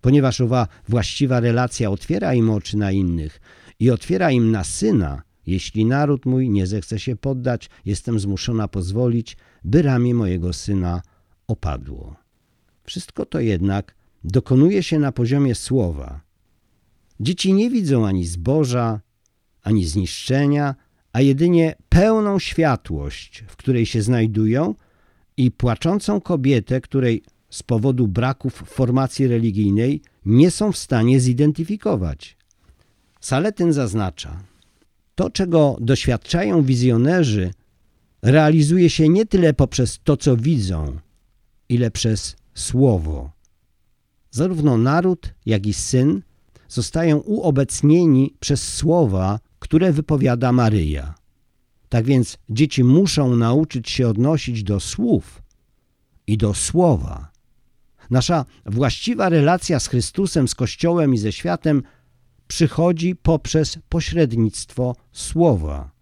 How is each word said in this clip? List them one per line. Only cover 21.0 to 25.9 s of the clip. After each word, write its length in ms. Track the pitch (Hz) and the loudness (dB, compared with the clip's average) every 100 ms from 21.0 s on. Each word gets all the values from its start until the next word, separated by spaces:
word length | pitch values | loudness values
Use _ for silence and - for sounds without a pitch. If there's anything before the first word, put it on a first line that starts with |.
| _ | _
a 80 | 120 | 0
jedynie 540 | 139 135 175 170 160 - _ | 2 2 2 4 2 -2 _
pełną 500 | 165 208 220 208 196 | 4 4 2 0 -2
światłość, 1040 | - - 160 120 - 78 71 - - - - | -4 -2 0 0 -4 -8 -8 -10 -18 -20 -20
w 80 | - | -10
której 300 | - 123 113 | -2 0 0
się 160 | 117 | 0
znajdują, 760 | 107 123 113 107 110 120 180 214 _ _ _ _ _ - | 0 2 0 0 0 0 -2 -6 _ _ _ _ _ -2
i 140 | 127 | -2
płaczącą 720 | - 123 110 165 | 0 -2 0 0